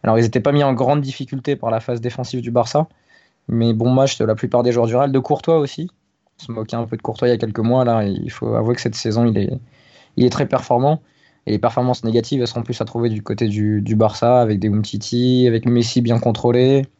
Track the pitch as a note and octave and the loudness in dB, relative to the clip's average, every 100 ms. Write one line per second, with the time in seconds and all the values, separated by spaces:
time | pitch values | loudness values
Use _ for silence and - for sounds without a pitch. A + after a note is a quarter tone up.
0 | - A2+ A2+ B2 C#3+ C#3+ C#3+ B2 C3 D3 | 2 2 2 0 2 2 2 2 0 0
1 | C3+ - C3+ C3+ B2+ C#3 A#2 A2+ - A#2+ | -2 -8 -10 -8 -4 -4 -2 -4 -4 -6
2 | A#2+ A#2 B2 B2+ A#2+ A#2+ A#2 D3 D#3+ _ | -6 -8 -8 -8 -2 0 0 0 -2 _
3 | _ _ _ _ - A#2 A#2 A2 A#2+ B2+ | _ _ _ _ -4 0 2 2 2 4
4 | C3+ - A2 A2 A#2+ B2 B2 A#2+ A#2 A#2+ | 2 0 -2 -2 0 0 2 2 2 2
5 | C#3 C3+ C3 D3 - E3 C#3 - F3 _ | 2 0 0 -2 2 0 0 -6 -12 _
6 | _ _ _ _ - A2+ A2 A#2 A2+ A2+ | _ _ _ _ -12 -10 -6 -6 -6 -8
7 | - A2+ B2 A#2 A2+ G#2+ A2+ B2+ B2 A2+ | -8 -2 0 0 -2 -2 0 2 2 2
8 | G2+ G2 - - A2+ A2+ A2 A#2+ A#2 A2+ | 0 -4 -6 -8 -4 -2 0 -2 -2 -4
9 | A2 A2 A#2 G#2+ G2 C3 - _ _ _ | -4 2 2 2 -2 -4 -12 _ _ _
10 | _ - B2 - C#3+ C3 - B2 C3+ D#3 | _ 2 2 2 -2 -2 0 2 2 0
11 | _ _ _ _ - G#2+ - - B2+ B2 | _ _ _ _ -4 -2 0 0 -2 -2
12 | A2+ A#2 A2+ C#3 A#2+ A#2+ A#2 A#2+ A2+ A#2 | 0 0 0 -2 -2 -4 -8 -6 -6 -2
13 | A#2+ G#2+ - G#2+ A2+ G#2 G#2+ G#2+ G2 G#2+ | -2 -2 -6 -4 -2 0 0 0 0 2
14 | G#2+ - A#2+ B2 A2+ G#2 G#2 G#2 G#2+ G#2+ | 2 2 2 4 4 0 0 0 -2 -6
15 | - A#2+ B2 B2+ B2 A2+ A#2+ A#2+ A#2 - | -4 0 2 4 4 2 2 2 2 0
16 | A#2 A#2 A#2+ G#2 B2 A#2+ B2+ C#3 C3+ | 2 2 0 0 2 4 4 4 0